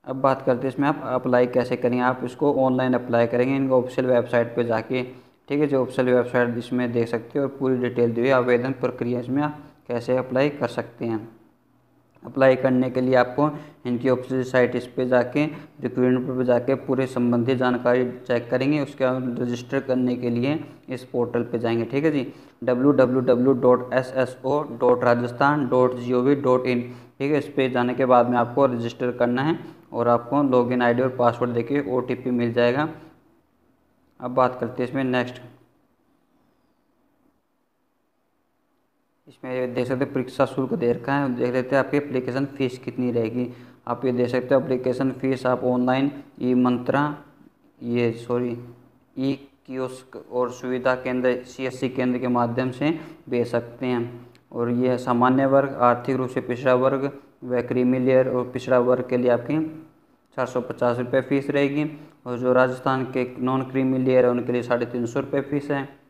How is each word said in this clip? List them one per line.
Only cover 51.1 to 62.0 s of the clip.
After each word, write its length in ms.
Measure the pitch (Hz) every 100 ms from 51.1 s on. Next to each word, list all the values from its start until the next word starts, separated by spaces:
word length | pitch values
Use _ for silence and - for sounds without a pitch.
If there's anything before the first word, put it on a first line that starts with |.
| 127 127 123
सीएससी 440 | - - 131 123 131
केंद्र 280 | 131 127 123
के 100 | 123
माध्यम 400 | 123 120 120 131
से 260 | 123 147 165 - - -
भेज 180 | 123 117
सकते 380 | 123 - - 127
हैं। 420 | 123 117 - - _ _
और 200 | 120 120
यह 240 | 120 127 123
सामान्य 480 | 131 120 127 131 135
वर्ग, 280 | 139 139
आर्थिक 420 | - 123 120 131 131
रूप 120 | 127
से 120 | 131
पिछड़ा 320 | 123 120 135 123
वर्ग 340 | 131 135 139 - - _
व 160 | 127 123
क्रीमी 360 | 120 123 127 127
लेयर 300 | 127 131 127
और 160 | 123
पिछड़ा 340 | 123 123 123 127
वर्ग 260 | 123 123 123
के 80 | 123
लिए 140 | 123
आपकी 280 | 117 120 151 156 - - _ _ _ _ -
चार 100 | 127
सौ 140 | 127
पचास 360 | 120 - 120 120
रुपये 220 | 123 131
फीस 280 | 127 139 139
रहेगी। 340 | 139 143 143 151 -